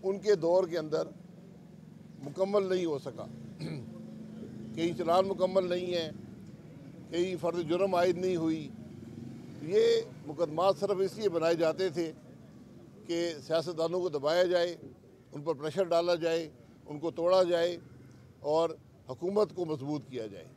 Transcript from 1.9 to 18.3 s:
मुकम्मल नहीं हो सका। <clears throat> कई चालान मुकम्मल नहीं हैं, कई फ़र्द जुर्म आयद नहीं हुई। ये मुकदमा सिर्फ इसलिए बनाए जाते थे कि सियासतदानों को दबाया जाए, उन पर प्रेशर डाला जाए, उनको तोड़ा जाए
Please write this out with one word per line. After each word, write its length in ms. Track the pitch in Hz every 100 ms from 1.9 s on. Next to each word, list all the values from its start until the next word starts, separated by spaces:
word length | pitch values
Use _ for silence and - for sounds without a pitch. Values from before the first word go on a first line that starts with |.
| - - -
मुकम्मल 420 | 139 147 190 208
नहीं 220 | 190 185 175
हो 120 | 143
सका। 280 | 135 113 110 - - -
<clears throat> 1160 | 160 156 117 - - - - - - - - -
कई 160 | 170
चालान 300 | 160 165 175 190
मुकम्मल 380 | 190 185 190 185
नहीं 260 | 180 180
हैं, 180 | 175 160 151 - - - - - - - - -
कई 240 | 170 185 175
फ़र्द 220 | 170 175 156
जुर्म 260 | 175 196 180
आयद 220 | 180 175
नहीं 180 | 185 175
हुई। 280 | 160 160 147 - - - - - - - - -
ये 200 | 151 202 226 226 226 - -
मुकदमा 440 | 151 165 156 190
सिर्फ 260 | 190 196 190
इसलिए 280 | 190 214 208
बनाए 260 | 170 165 170
जाते 340 | 160 156 185
थे 160 | 156 165 - - - - - - - - - -
कि 100 | 170 170 156
सियासतदानों 600 | 131 160 156 160 165 180
को 100 | 180
दबाया 340 | 147 139 170 180
जाए, 300 | 175 175 175 - - - - -
उन 100 | 151
पर 120 | 147
प्रेशर 340 | 143 151 170 180
डाला 260 | 170 175 175
जाए, 320 | 165 165 156 - - - -
उनको 240 | 147 160
तोड़ा 300 | 160 170 185 180
जाए 320 | 175 170 175 - - - - -